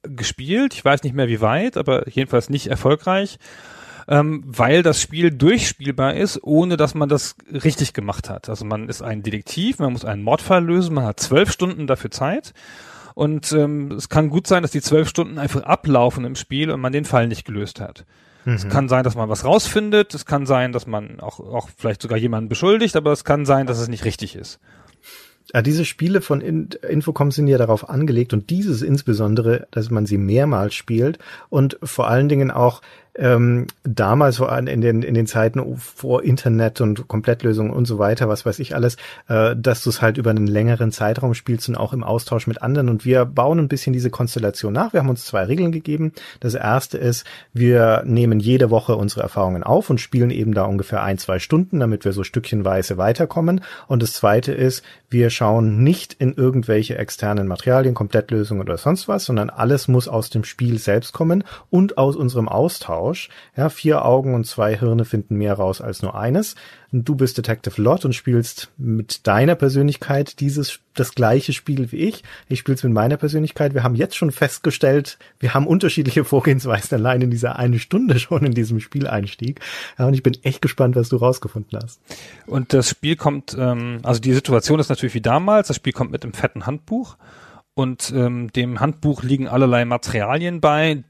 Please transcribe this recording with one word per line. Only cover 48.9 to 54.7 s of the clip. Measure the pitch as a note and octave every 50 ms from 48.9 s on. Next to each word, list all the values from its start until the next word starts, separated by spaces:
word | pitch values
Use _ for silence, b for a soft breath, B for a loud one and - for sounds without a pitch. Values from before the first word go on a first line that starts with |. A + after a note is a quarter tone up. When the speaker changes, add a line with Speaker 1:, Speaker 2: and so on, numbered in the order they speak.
| A2+
Speaker 2:
unsere | G#2+ G2+ G2+ - G#2+
Erfahrungen | A2 - - G#2 G2 F#2 F#2 F2 -
auf | - C3 F#3+ G#3+ -
und | C#3 A#2
spielen | - - - B2 A#2+ A#2+
eben | B2 - A2 A2 G#2+
da | G2+ F#2+
ungefähr | G2+ G2 F#2+ F#2+ - G#2 G2+
ein, | G2+ G2 G2
zwei | F#2 - - F#2 F2+
Stunden, | - - D3+ E3 F#3 F#3 - D3+
damit | B2 A2+ G#2+ G2+ -
wir | G2+
so | F#2+ G2+ F#2
stückchenweise | - - B2 A#2 - A2+ G#2 F#2+ F#2+ F#2+ F#2+ F#2+ - G2+
weiterkommen. | F2+ F#2 G#2+ A#2 - E3+ - - E3 D#3+ E3+ F#3 F#3 B B B B B
Und | B C3+ A#2+ A#2
das | A2
zweite | - - - G#2 G#2 A#2 B2 C#3
ist, | C#3 B2 C3 C3